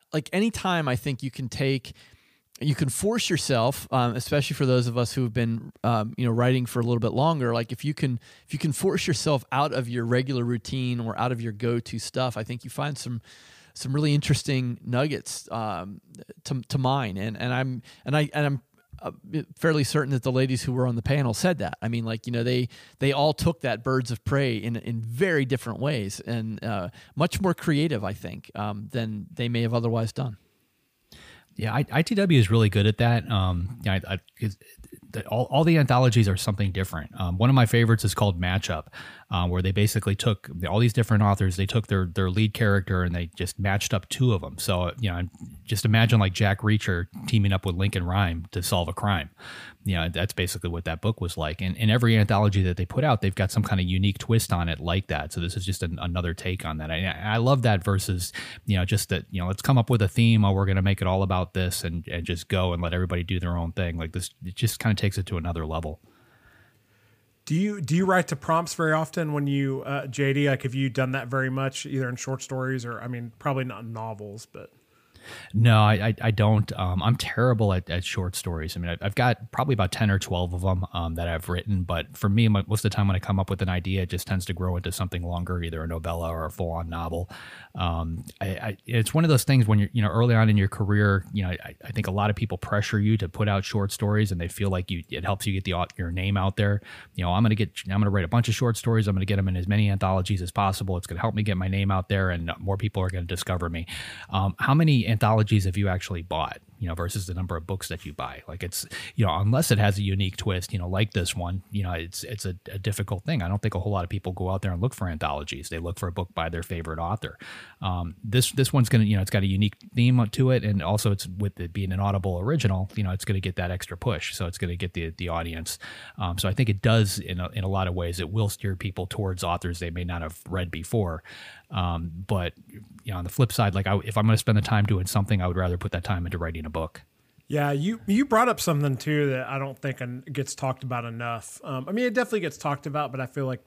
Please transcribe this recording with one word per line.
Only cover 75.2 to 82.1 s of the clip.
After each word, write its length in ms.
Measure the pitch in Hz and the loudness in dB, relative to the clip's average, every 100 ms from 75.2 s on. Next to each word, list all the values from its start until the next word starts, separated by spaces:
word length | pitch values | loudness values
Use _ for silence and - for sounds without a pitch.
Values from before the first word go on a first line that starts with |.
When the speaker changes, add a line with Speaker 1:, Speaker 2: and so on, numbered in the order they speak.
| - - - | -20 -18 -4
Speaker 2:
No, 260 | 104 117 110 | 4 8 8
I, 140 | 107 | 8
I, 220 | 104 110 107 | 6 2 0
I 100 | 113 | 0
don't. 400 | 104 107 107 101 | 4 6 6 2
Um, 280 | - 92 92 | -2 -2 0
I'm 120 | 82 127 | 2 0
terrible 580 | - - 123 110 104 | -2 2 2 4 4
at, 160 | 92 - | 2 0
at 140 | 87 | -4
short 320 | - - 90 - | -4 -4 -4 -4
stories. 400 | 92 82 80 87 | -4 -4 -4 -4
I 40 | |
mean, 120 | 87 | -4
I, 140 | 85 98 | -4 -4
I've 100 | 101 | 2
got 360 | 123 120 110 | 2 2 -4
probably 220 | - 143 | -2 0
about 180 | 113 90 | 2 2
ten 180 | - 110 | 2 4
or 100 | 98 | 4
twelve 340 | - 87 87 | 2 0 0
of 100 | 87 | 0
'em, 220 | 95 92 87 | 2 2 0
um, 220 | 87 85 82 | -4 -4 -2
that 120 | 85 | -2
I've 200 | 82 85 | -2 -2
written. 340 | 90 104 95 | -4 0 -2
But 340 | 87 85 - | 0 -2 -4